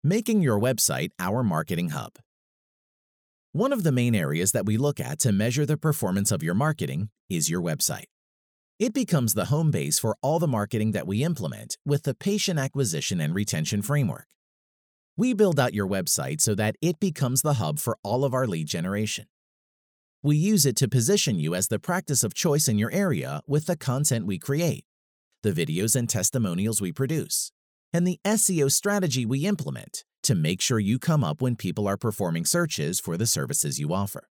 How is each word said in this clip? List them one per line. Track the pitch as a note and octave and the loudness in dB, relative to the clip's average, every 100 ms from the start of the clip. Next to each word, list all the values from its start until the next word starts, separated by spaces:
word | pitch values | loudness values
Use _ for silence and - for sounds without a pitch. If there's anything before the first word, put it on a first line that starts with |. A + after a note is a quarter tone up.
Making | C#3+ G#3 A#3 G#3+ | 2 0 2 2
your | D#3 G#2 | 4 4
website | A#2+ B2+ - C2 E2 - | 2 2 0 0 -4 -4
our | F2 A2+ | -2 0
marketing | A#2 D#2+ D#2 E2+ F2 | 0 0 -2 -2 -2
hub. | D2 G1+ - _ _ _ _ _ _ _ _ _ _ _ _ _ | -4 -8 -14 _ _ _ _ _ _ _ _ _ _ _ _ _
One | C#3+ B3+ | -2 0
of | C4+ | 2
the | D#3+ | 2
main | B2 A#2+ A2 | 2 2 2
areas | D2 D#2 F#2+ | 0 0 0
that | A#2+ G2+ | 0 0
we | G#2+ | 0
look | C#3+ C#3+ | 0 -2
at | B2 D3+ | -6 -2
to | B2 | 0
measure | G2 A2+ B2 C#3+ | 2 0 0 0
the | D3+ | 0
performance | D#3 D3 G2+ F#2+ G2+ | 0 0 0 0 0
of | F#2 | 0
your | D#2+ F#2 | 0 0
marketing | D3 D3+ D2+ C#2 G#2+ _ _ | 0 -2 -4 -4 -6 _ _
is | F2 D2+ | -4 -2
your | F2 | -2
website. | E2+ D#2 - - - _ _ _ _ _ _ _ | -2 -2 -2 -4 -10 _ _ _ _ _ _ _
It | A#3 | -2
becomes | A#3+ A3 D#3+ A#2 G#2+ | 0 2 2 2 0
the | F2+ | 0
home | D3 D#3 | 2 2
base | F#2+ C#2+ - | 2 0 0
for | A2+ G#2+ | -2 -2
all | C3 D#3+ | 0 0
the | D#3 | 2
marketing | A2 G2+ A2+ G#2+ | 0 0 0 0
that | F#2+ D#2 | 0 -2
we | G2+ | -2
implement | D3+ F3 E2+ A1 - - - | -2 -2 -4 -8 -12 -10 -2
with | C#3+ | -2
the | - - | -2 -4
patient | G#3 G3+ - D#3+ | -2 0 0 0
acquisition | C3+ C#3 B2 D#2+ - F2+ | -2 -2 -2 -2 -2 -2
and | D2+ F2+ | 0 0
retention | G#2 E2 D#2 G#2 | -2 -2 -2 -2
framework. | G2+ C#3+ A#2 B1+ - _ _ _ _ _ _ _ _ - | 0 0 0 -2 -12 _ _ _ _ _ _ _ _ -2
We | B3 | 0
build | G#3+ G#3 C#3+ | 4 4 4
out | B2 | 2
your | G2+ G2 | 2 0
website | G2 F2 - C2+ D#2 | 0 0 -2 -2 0
so | - G2+ | 0 2
that | G#2+ A2 | 0 0
it | D#3+ F3 | -2 0
becomes | G3 D#3 B2+ B2+ | -2 0 0 0
the | D#3 C3+ | 0 0
hub | - D3+ | 0 -2
for | - - | -4 -4
all | G2 A#2+ | -2 0
of | C#3 | 0
our | B2+ B2+ | 0 0
lead | E2+ D#2 | -2 -4
generation. | F2 F2 G2+ G#2+ - - _ _ _ _ _ _ _ _ _ | -4 -2 -2 -2 -6 -10 _ _ _ _ _ _ _ _ _
We | C#3+ D3+ | 2 2
use | F#3+ G#3+ C3+ | 4 4 4
it | A#2 | 2
to | A#2+ | 2
position | C3 A#2+ G#3 - G2 | 2 4 2 2 0
you | D2+ | 0
as | F2 F#2+ | 0 0
the | A2 | -2
practice | - F3+ - C#3 | -2 -4 0 0
of | A2 | 0
choice | - E3+ D3 D3+ | 0 0 2 2
in | G#2+ | 2
your | G#2+ | 0
area | E3+ G3 G2+ C2 D2 - | 0 0 0 -2 -8 -2
with | C#3+ D#3 | -2 0
the | E3+ | -4
content | - B2+ D3+ A#2 G#2 | -2 0 2 0 -2
we | F#2 | -4
create, | - C#3+ E3+ - _ _ _ _ _ _ | -2 0 0 -2 _ _ _ _ _ _
the | G#2+ | -2
videos | E2+ D#2 D#2+ A2 B2+ | 0 0 0 0 0
and | A#2 | 0
testimonials | G2+ F#2 C3 G#2 F2 G#2 A2 | 0 0 0 0 0 0 0
we | F#2+ | -4
produce, | D#2+ C3+ D#3+ F#2+ - - _ _ _ _ | -2 -2 -2 -2 -6 -6 _ _ _ _
and | E3+ F3+ | 0 0
the | F3+ | 0
S | G3 A3 - | 0 2 2
E | F3 | 2
O | C#3 | 2
strategy | - G3+ G3+ F#3 B2+ A#2 | 2 2 0 0 0 0
we | C3+ F3 | -2 0
implement | G#3 C3 B1+ - - - _ | -2 -4 -8 -12 -16 -16 _
to | - G2+ | 0 2
make | D#2 F#2 | 2 0
sure | - A#2+ | 0 2
you | G2 B2 | 2 2
come | - D3+ | 2 2
up | F#2 D2 | 2 0
when | B2+ A#2 | -2 0
people | F#2 E2 G2+ | -4 -2 -2
are | G2 | 0
performing | A#2+ G#2 F#2 E2 E2 | -2 0 -2 0 0
searches | - E3 - D2+ F2+ | 0 0 -2 -2 -4
for | - E2+ | -4 -2
the | A#2 | 0
services | - C2 - D2+ B1+ | 0 0 -2 -2 -2
you | D2 | -2
offer. | F#2 G2+ - _ | -2 -2 -6 _